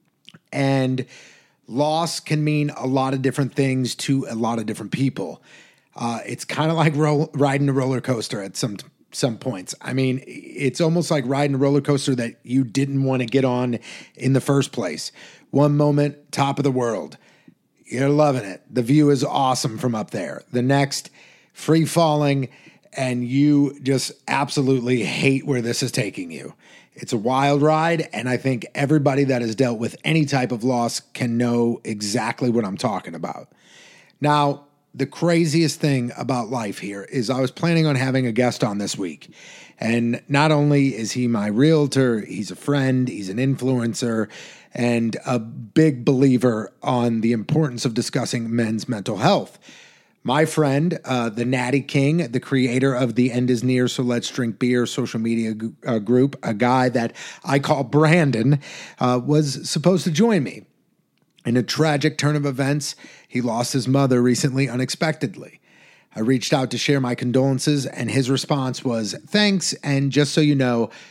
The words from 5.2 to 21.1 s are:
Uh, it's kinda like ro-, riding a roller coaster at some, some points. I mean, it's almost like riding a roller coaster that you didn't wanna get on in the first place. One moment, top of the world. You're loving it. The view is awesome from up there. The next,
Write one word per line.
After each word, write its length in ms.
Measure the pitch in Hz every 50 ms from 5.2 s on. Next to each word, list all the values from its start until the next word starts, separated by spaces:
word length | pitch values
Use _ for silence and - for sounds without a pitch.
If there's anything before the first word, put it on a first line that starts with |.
| 95 80 73 - _ _ - - - - _ _ _ _ -
Uh, 240 | - 120 120 117 110 -
it's 200 | - 117 - -
kinda 300 | - - - 151 160 165
like 200 | 165 156 165 147
ro-, 340 | 143 156 151 151 143 160 - -
riding 340 | - 139 139 135 143 143 139
a 40 | 131
roller 280 | 139 127 127 135 120
coaster 400 | - - 131 113 104 - - 107
at 160 | 98 98 90
some, 200 | - - 110 101 95 - - - _ _ _
some 260 | - - - 131 113
points. 380 | 101 - 131 110 92 90 - - -
I 120 | - - 123
mean, 300 | 131 131 131 127 135 - -
it's 520 | - - - - - 143 143 131 127 -
almost 300 | 170 160 165 175 160 -
like 140 | 165 147 120
riding 300 | 123 139 135 147 143 139
a 20 | 131
roller 220 | 139 139 143 147
coaster 340 | 135 - 143 135 - 147 131
that 220 | 123 117 117 - _ -
you 180 | 117 120 135 135
didn't 400 | 117 98 135 139 135 139 135 135
wanna 220 | 131 131 127 123
get 200 | 113 120 135 131
on 360 | 127 123 123 127 123 117 107 - - - - - - _
in 180 | - 120 135 135
the 80 | 127
first 300 | - - 139 139 135 -
place. 400 | - 123 104 90 - - - - - - - - - - _ _
One 260 | - 135 147 147 147
moment, 540 | 147 147 147 143 143 147 147 143 - - _
top 300 | - - 139 135 139 -
of 20 | 139
the 80 | 143
world. 460 | 127 127 123 117 107 92 76 78 - - _ _ _ _ _ - - _ _ _ _ _ _
You're 240 | - 113 123 135 139
loving 360 | 147 147 151 143 135 127 107
it. 180 | 98 92 - _ -
The 120 | 104 127 120
view 280 | 113 143 151 151 143
is 140 | 143 123 135
awesome 520 | - - - 135 131 131 - - 127 110
from 200 | 113 - 127 113
up 160 | 107 101 - -
there. 300 | 107 90 - - - - _ -
The 100 | 123 123
next, 480 | 131 139 139 139 135 - - - -